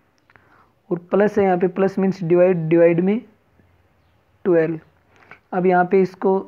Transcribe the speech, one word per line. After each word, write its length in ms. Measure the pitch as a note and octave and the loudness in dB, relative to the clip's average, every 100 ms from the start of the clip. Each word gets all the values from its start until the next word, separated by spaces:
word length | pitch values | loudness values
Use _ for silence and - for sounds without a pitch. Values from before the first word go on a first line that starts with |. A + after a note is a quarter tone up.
| _ _ _ _ _ _ _ _ - | _ _ _ _ _ _ _ _ -10
और 80 | F3 - | -10 -4
plus 280 | F#3+ G#3 G#3 | 0 0 0
है, 60 | |
यहाँ 140 | G3 F3+ | 0 0
पे 100 | F#3 | -2
plus 280 | F3+ F#3+ F#3+ | -2 -4 -2
means 240 | F#3+ F3+ | -4 -4
divide, 440 | D#3+ F3 F3+ F3 D#3+ | 0 2 2 0 0
divide 320 | E3+ E3+ E3+ | 2 4 2
में 200 | F#3 A3 - _ _ _ _ _ _ _ _ _ _ _ | -2 -4 -8 _ _ _ _ _ _ _ _ _ _ _
ट्वेल्व। 360 | G3+ E3+ D#3+ D#3+ _ _ _ _ - - - | -2 0 0 -6 _ _ _ _ -20 -20 -10
अब 140 | F#3 F#3 | -2 0
यहाँ 180 | F3+ F3 | 2 2
पे 100 | F#3+ | 0
इसको 360 | F#3 - G3 F#3+ | 0 -2 -2 -2